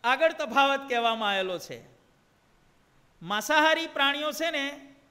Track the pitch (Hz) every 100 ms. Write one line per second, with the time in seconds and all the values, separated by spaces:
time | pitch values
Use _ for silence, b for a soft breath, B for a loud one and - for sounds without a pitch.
0 | 233 262 320 330 285 233 277 277 277 240
1 | 233 226 208 196 185 175 - 120 - _
2 | _ _ _ _ _ _ _ _ _ _
3 | _ _ 170 208 214 302 311 320 330 320
4 | 277 285 302 302 320 311 277 294 - -
5 | _